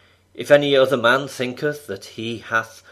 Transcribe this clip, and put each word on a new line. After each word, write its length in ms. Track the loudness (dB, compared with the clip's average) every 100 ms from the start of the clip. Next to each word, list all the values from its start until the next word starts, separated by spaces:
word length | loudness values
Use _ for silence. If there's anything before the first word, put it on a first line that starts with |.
| _ _ _
if 160 | -8 4
any 240 | 4 4
other 220 | 2 2 2
man 320 | 2 0 -2
thinketh 580 | -8 -8 -6 -8 -8 -12
that 180 | -14
he 340 | -14 -12 -10 -10
hath 440 | -6 -4 -6 -14 _